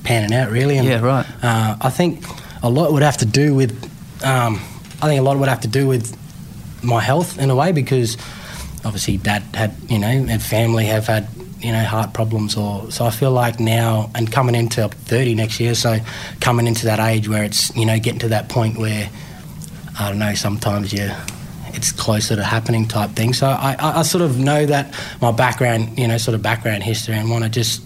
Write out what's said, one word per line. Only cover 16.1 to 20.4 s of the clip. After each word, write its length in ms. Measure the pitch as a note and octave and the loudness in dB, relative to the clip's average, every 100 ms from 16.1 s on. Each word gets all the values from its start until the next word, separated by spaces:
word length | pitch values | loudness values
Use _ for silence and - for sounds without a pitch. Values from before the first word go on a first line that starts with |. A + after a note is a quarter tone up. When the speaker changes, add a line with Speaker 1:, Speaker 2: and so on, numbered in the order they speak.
| - - - | -10 -12 -2
Speaker 1:
coming 280 | - A#2+ A#2+ | 2 4 2
into 180 | A2+ A2+ | 2 0
that 140 | G#2+ | 2
age 280 | A2 A2+ G#2+ | 2 2 0
where 160 | G#2+ | -2
it's, 320 | G#2 G2+ - B2 | 0 -2 -2 0
you 100 | A2+ | 2
know, 100 | A2+ | 2
getting 220 | A2+ A#2 | 0 -2
to 80 | A#2 | 0
that 180 | G#2+ - | 0 0
point 280 | B2 A2+ A2+ | 0 0 0
where, 320 | A2 G#2+ G2+ - - - - - - - - - | -2 -2 -6 -10 -16 -16 -14 -14 -14 -14 -14 -6
I 100 | G2+ | -4
don't 100 | G2+ | 0
know, 140 | G#2+ | -2
sometimes 560 | G2+ | 0